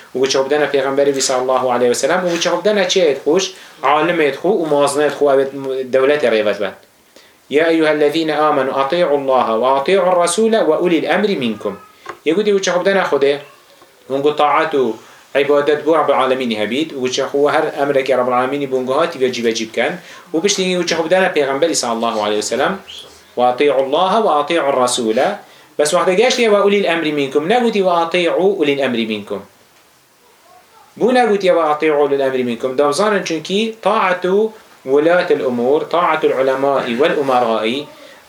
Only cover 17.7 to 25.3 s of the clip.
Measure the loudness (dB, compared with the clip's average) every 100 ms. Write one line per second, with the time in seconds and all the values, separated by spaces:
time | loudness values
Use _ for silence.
17.7 | -2 0 0 0 0 0 0 -2 -4 -4
18.7 | -4 -2 -2 -2 -2 -2 0 -2 -2 -6
19.7 | -4 -4 -4 -14 -20 -6 -2 -2 -2 -2
20.7 | -2 -2 -2 0 2 2 0 -2 0 -2
21.7 | -2 -4 -2 -2 -2 -2 -2 -2 -2 -2
22.7 | -4 -10 -20 -20 -20 -12 0 0 2 2
23.7 | 2 0 0 0 0 2 0 0 0 0
24.7 | 0 0 0 0 0 0